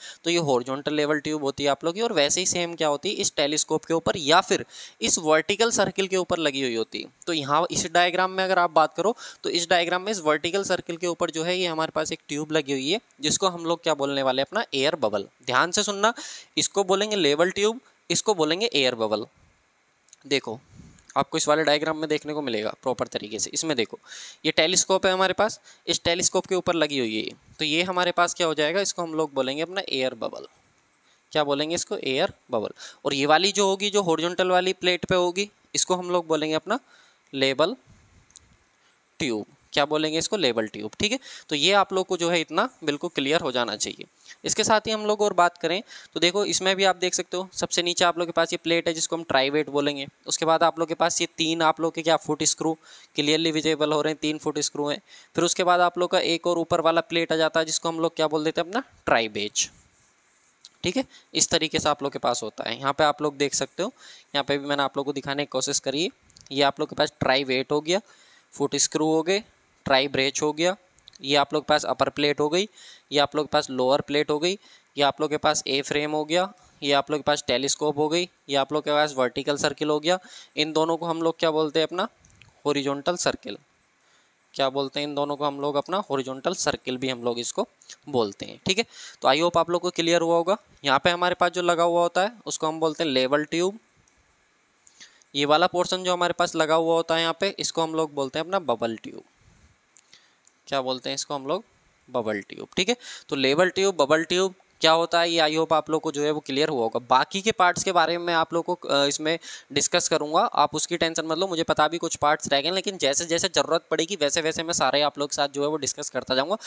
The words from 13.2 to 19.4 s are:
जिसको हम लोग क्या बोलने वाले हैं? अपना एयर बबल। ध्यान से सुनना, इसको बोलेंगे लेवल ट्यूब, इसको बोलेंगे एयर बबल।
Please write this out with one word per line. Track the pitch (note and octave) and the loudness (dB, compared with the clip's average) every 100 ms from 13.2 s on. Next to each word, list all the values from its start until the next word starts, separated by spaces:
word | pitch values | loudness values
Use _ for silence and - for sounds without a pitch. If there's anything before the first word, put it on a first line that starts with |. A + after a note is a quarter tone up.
जिसको | D3 - F#3+ | -2 0 0
हम | F3 | -2
लोग | E3 E3+ | -4 -2
क्या | E3 | -2
बोलने | D3 C#3 C#3 | 0 0 0
वाले | C3+ C3 | 0 0
हैं? | C#3 | -2
अपना | G#3 - | -4 -4
एयर | C3+ C#3 D#3+ | 0 0 0
बबल। | A2 G2+ - _ - | 0 -2 -4 _ 0
ध्यान | B2+ E3+ | 2 2
से | F3+ | 0
सुनना, | G#3 G3+ G#3+ A#3+ - - - D#3 | -2 0 0 0 -10 -18 -6 -2
इसको | - G3 | 0 0
बोलेंगे | F#3 G3 G#3+ G#3 | 2 2 2 2
लेवल | C#3+ D3 F3+ | 2 4 2
ट्यूब, | G3+ G#3 A#3+ - _ - | 2 -2 -2 -12 _ -2
इसको | E3+ - | 0 2
बोलेंगे | F#3 D3+ F3 A#3 | 2 2 2 0
एयर | D3 B2+ | 2 2
बबल। | A#2 G#2+ G#2+ A#2 _ | 2 0 0 -4 _